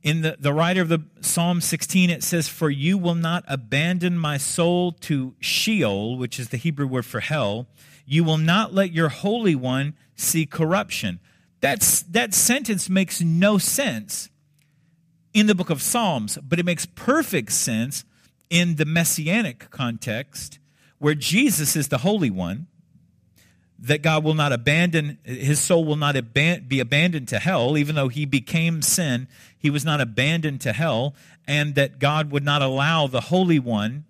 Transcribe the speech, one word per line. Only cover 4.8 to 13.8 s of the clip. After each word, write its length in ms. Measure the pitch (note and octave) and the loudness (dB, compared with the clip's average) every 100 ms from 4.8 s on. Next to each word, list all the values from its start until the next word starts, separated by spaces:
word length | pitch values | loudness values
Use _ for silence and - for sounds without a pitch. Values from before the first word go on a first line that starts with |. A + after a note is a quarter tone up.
| F3 | 0
to 420 | E3+ - C#3+ C3 - | -4 -2 -2 -2 -8
Sheol," 800 | - - - A3 A#2+ G2 A2 B2+ | -4 -2 0 2 2 0 -2 -4
which 220 | B2 - | -6 -8
is 100 | A#2+ | -8
the 80 | B2+ | -4
Hebrew 300 | E3 C#3+ C#3 | -2 -2 -2
word 180 | B2+ A#2+ | -2 -4
for 140 | A2+ | -6
hell. 480 | - D#3 G#2+ G#2+ B2 _ - - - | -4 -2 -2 -4 -8 _ -20 -20 0
"You 160 | D3+ | 2
will 160 | E3 D#3 | 2 2
not 340 | D#3+ F3+ A3 | 2 2 0
let 180 | F#3 G3 | 0 0
your 180 | E3 D#3+ | 0 -2
Holy 440 | C#3 G3+ A#3 A3 | 0 -2 0 2
One 400 | C#3+ B2+ C3 C#3 - _ - | 0 0 -2 -2 -8 _ -6
see 320 | - E3 D#3 | -2 0 -2
corruption." 720 | - D#3+ F#3+ G3+ - G#2+ F2 _ _ _ _ | -2 0 0 -2 -6 -6 -8 _ _ _ _
That's, 420 | C3+ G#3 - - | -2 0 2 0
that 320 | - F#3 A#3+ | 0 -2 0
sentence 560 | F#3 - B3+ B3+ G3 - | 0 2 0 0 -4 0
makes 320 | F#3 F#3 - | 0 0 0
no 380 | E3+ E3 G3 G#3 | 0 4 4 4
sense 720 | - - | 2 0